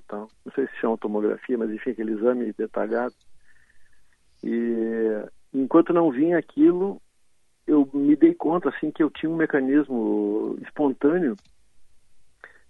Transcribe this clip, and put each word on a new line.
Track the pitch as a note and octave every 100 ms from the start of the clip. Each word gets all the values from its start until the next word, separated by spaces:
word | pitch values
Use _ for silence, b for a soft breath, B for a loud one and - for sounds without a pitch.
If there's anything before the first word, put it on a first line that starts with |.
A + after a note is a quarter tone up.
| -
tal. | G#2 G#2+ _ B2
Não |
sei | - C3
se | -
chama | A#2 A2+
tomografia, | G#2 G#2+ G#2 G#2+ - A#2+
mas | A2
enfim, | G#2+ C3
aquele | A2 A2
exame | G#2+ A#2+ B2 A2 G#2
detalhado. | A2 - G#2+ A#2 A#2+ _ - - - - _ - - - - _ _ -
E | A#2 A#2 A#2 A2+ A2+ A2+ A2 G#2+ - - -
enquanto | C3+ B2+ E3 E3+
não | E3+ E3
vinha | B2 E3 E3+
aquilo, | - C#3+ D#3+ F3+ G3 F3+ - _ _ _ _ _ -
eu | D3+ C#3
me | C#3+ C#3+ D3
dei | E3
conta, | E3+ D3 F3 C#3
assim, | - D3+
que | -
eu | D3
tinha | - D#3+
um | E3
mecanismo | D#3 C#3+ C3 D3 C#3 A#2+ G#2+ G#2 G#2 G#2+ A2 A2+
espontâneo | - - C#3+ B2 C#3+ F3+ D3 G#2 - - - - - - _ - - _ B B